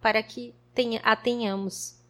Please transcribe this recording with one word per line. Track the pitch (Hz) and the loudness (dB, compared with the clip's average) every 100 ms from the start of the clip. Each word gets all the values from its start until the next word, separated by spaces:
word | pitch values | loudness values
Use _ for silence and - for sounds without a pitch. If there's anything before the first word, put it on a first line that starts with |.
para | 226 214 | 2 0
que | 214 - 240 - _ | -2 -10 -14 -16 _
tenha-, | - 240 226 | 0 0 2
a | - | 2
tenhamos. | 220 - 240 220 196 196 - - - _ | 2 2 0 -2 -2 -4 -8 -12 -16 _